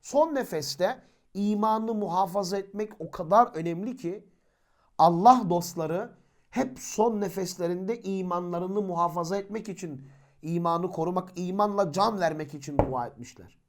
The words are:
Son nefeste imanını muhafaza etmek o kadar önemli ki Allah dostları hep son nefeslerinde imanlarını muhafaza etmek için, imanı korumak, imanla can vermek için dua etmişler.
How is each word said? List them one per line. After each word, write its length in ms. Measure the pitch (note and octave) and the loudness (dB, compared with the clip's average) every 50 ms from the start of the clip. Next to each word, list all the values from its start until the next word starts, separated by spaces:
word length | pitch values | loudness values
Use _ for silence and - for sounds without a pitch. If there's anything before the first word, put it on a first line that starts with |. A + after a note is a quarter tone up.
Son 340 | _ - - C#4+ D#4 E4+ D4+ | _ 0 4 4 4 4 2
nefeste 680 | C4+ A#3 - - D#3 C#3+ C#3 C#3+ C#3 F3 G3+ B3+ C4 - _ _ _ _ _ _ | -2 -2 -2 -4 -4 -4 -4 -2 0 0 -2 -2 -4 -12 _ _ _ _ _ _
imanını 600 | F#3+ G3+ G#3 G#3+ G#3 G#3+ A3 A3 A3 A3 A3+ A#3 | -2 0 0 2 2 2 2 2 2 0 -2 -2
muhafaza 640 | G#3+ G#3 F3 E3 F#3 G3 F3+ F3 G3+ G3 F3 G3 | -2 -2 0 2 2 0 2 0 -2 -2 0 -2
etmek 340 | G3 G3 - - G3+ G#3+ G#3+ - - | -4 -6 -6 -6 -8 -8 -8 -6 -12
o 120 | - - | -12 -10
kadar 440 | - - F3 D#3 F#3+ A3 A#3+ - - | -8 -8 0 6 6 6 6 6 2
önemli 400 | D#3 D#3+ E3+ E3+ E3+ G3+ B3 A#3+ | -4 -4 -4 -4 -4 -6 -8 -8
ki 340 | - - E3+ F#3 G#3+ - _ _ _ _ _ _ _ _ _ _ _ _ _ _ | -6 -6 -8 -8 -8 -12 _ _ _ _ _ _ _ _ _ _ _ _ _ _
Allah 480 | - D#3 E3+ E3+ E3+ F#3+ A#3+ B3+ B3+ A3 F3 | 6 6 6 6 8 8 8 8 8 6 0
dostları 680 | F3 F3 F3 - - E3+ D#3+ D#3 E3 F#3 A3+ B3 - _ _ _ _ _ _ _ | 0 0 0 -4 -6 -6 -6 -4 -4 -4 -6 -8 -12 _ _ _ _ _ _ _
hep 300 | - A#3 C4 - - - | -4 -2 -2 -2 -4 -12
son 420 | - - - - G#3+ A#3+ A3 G#3 | -14 -10 0 2 2 2 2 0
nefeslerinde 800 | G3+ F#3 E3 F#3+ F#3 F3 - - F3 E3+ F3+ F3+ F#3+ F#3+ A#3 A#3+ | -2 -2 -2 -4 -6 -6 -4 -4 -2 -2 -2 -2 -2 -4 -4 -4
imanlarını 800 | - F#3+ G3 F#3+ F#3 F3+ F3+ F3 F3+ F3 F3 F3 F3+ F#3 G3 G#3 | -4 -4 -4 -4 -2 -2 -2 -2 -2 -2 -4 -4 -4 -2 -2 -2
muhafaza 560 | G#3 F#3 F3 E3+ E3+ F3 D#3+ F3 E3+ E3 F#3+ | -2 -2 0 0 0 0 0 -2 -4 -2 -2
etmek 320 | G3+ G3 G3 G#3 A3 A3 G#3 | -4 -4 -6 -8 -8 -8 -8
için, 380 | F#3 - F3+ E3 D3 C3+ C#3 - - - - _ _ _ | -10 -10 -10 -10 -10 -12 -14 -20 -20 -20 -20 _ _ _
imanı 500 | - D#3 E3+ E3+ E3+ E3+ E3+ E3+ F3 F3+ | -6 -4 -2 0 0 2 0 0 0 -2
korumak, 400 | F3 E3 D#3+ E3+ F3+ F3+ F3+ - - | -2 -2 -2 0 0 -2 -4 -4 -8
imanla 560 | E3+ F#3 F3+ F#3 G3 G#3 G#3 G3+ G3+ G3 E3 | -6 -6 -4 0 0 0 2 4 2 0 2
can 280 | C#3+ F#3 G3+ A3+ A3 G3 | 2 2 2 2 2 2
vermek 340 | F3 E3 D#3 D3+ D#3 C#3 C#3+ | 0 0 0 -2 -8 -8 -10
için 240 | D3 C3+ D#3 C#3+ | -12 -10 -4 0
dua 300 | C#3 C#3+ C3+ C3 B2+ A#2+ | 0 0 0 0 -4 -4
etmişler. 500 | A#2 - - A#2+ - - - F2+ E2 _ _ _ | -6 -8 -14 -18 -18 -18 -20 -20 -20 _ _ _